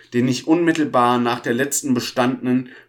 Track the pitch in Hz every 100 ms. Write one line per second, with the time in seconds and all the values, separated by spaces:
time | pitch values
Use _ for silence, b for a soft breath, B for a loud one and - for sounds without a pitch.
0 | B 120 127 127 - 170 165 160 143 127
1 | 120 123 120 120 131 120 139 - 139 120
2 | - - 127 131 127 127 127 B